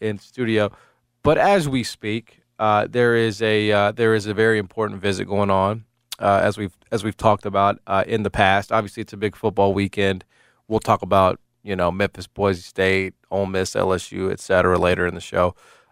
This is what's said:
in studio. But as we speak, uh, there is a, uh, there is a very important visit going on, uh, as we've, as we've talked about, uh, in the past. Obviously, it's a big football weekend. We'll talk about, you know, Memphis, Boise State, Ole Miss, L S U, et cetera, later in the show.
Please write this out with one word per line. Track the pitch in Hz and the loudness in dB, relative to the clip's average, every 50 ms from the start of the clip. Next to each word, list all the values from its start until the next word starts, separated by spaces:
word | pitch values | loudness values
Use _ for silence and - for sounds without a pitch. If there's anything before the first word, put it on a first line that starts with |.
in | 104 107 107 98 | -6 -6 -6 -8
studio. | - - _ 127 123 113 110 107 104 98 - - _ _ _ _ _ _ _ _ - | -12 -14 _ -6 -4 0 0 0 0 0 -4 -8 _ _ _ _ _ _ _ _ 0
But | 139 156 - | 0 2 4
as | 131 190 202 196 151 143 | 4 4 4 2 2 0
we | 131 131 107 | -2 -2 -4
speak, | - - - - 107 107 117 - _ _ _ _ _ _ - | -4 -8 -10 -8 -6 -6 -6 -8 _ _ _ _ _ _ -2
uh, | 110 107 104 104 107 - | 0 2 2 2 2 0
there | - 123 120 120 117 | 0 2 2 4 4
is | 117 113 113 98 101 | 2 2 0 -2 -2
a, | 113 107 107 107 107 104 | 0 0 2 2 2 2
uh, | 104 101 101 104 107 | 2 2 2 2 0
there | 117 117 113 110 | 0 2 2 2
is | 110 101 | 2 0
a | 107 101 | -2 0
very | 104 110 113 110 107 | 2 2 4 2 2
important | 98 90 - 113 110 104 101 95 | -2 -4 -4 -4 -4 -4 -4 -4
visit | 92 101 95 95 98 | -4 -4 -2 -2 -4
going | 92 98 101 101 98 | -4 -2 0 0 2
on, | 98 95 95 98 107 113 - _ _ _ _ - - - | 2 2 2 2 0 -4 -8 _ _ _ _ -16 -10 -2
uh, | 101 101 98 95 90 | 0 2 2 4 2
as | 104 98 107 | 0 -2 -2
we've, | 104 92 - _ _ - | -6 -8 -10 _ _ -6
as | 117 107 98 | -6 -4 -4
we've | 110 - | -4 -4
talked | - - 113 104 - - | 0 2 2 2 2 -2
about, | 104 98 98 98 101 - - - | -4 0 0 2 0 0 -2 -6
uh, | - 98 95 - - | -4 -2 -2 -2 -2
in | 110 110 104 | -2 -4 -4
the | 98 | -2
past. | - - 101 95 98 101 98 - 113 | 0 2 2 2 2 2 0 0 -2
Obviously, | 110 104 98 - 113 107 | -2 -2 -2 -6 -12 -12
it's | - - | -12 -10
a | |
big | 98 107 101 - | -6 -6 -6 -6
football | - - 110 90 98 98 98 95 | -4 -4 -4 0 2 2 2 2
weekend. | 101 101 92 - 104 98 98 95 92 - _ _ _ _ _ _ _ _ | 0 -2 -2 -2 -2 -2 0 -2 -4 -8 _ _ _ _ _ _ _ _
We'll | - 110 110 | -4 -4 -2
talk | - - 107 - | 0 2 0 0
about, | - 90 101 98 95 92 - - _ _ _ _ - | 0 0 2 4 4 4 2 -2 _ _ _ _ -10
you | 101 98 | -6 -4
know, | 92 87 87 90 | -2 -2 -2 0
Memphis, | 95 101 95 - 98 98 | -2 -4 -4 -4 -8 -18
Boise | - - - 101 98 95 87 90 | -14 -6 -2 0 0 -2 -2 -6
State, | - - - 98 95 95 95 95 92 - _ _ - | -12 -4 -2 0 0 0 0 -2 -4 -8 _ _ -6
Ole | 92 98 98 | -4 -4 -4
Miss, | 95 95 92 92 - - | -2 -2 -4 -4 -2 -2
L | 101 95 92 92 | -2 0 0 0
S | 90 - - | -2 -4 -8
U, | 98 95 92 95 95 | -8 -6 -4 -4 -6
et | 95 | -6
cetera, | - - 95 90 92 92 90 87 | -4 0 0 2 2 2 2 2
later | 87 90 90 90 90 | 2 2 0 0 -2
in | 87 87 | -4 -4
the | 85 | -6
show. | - - - 92 90 90 - _ _ _ _ _ _ _ | -10 -6 -2 0 0 0 -2 _ _ _ _ _ _ _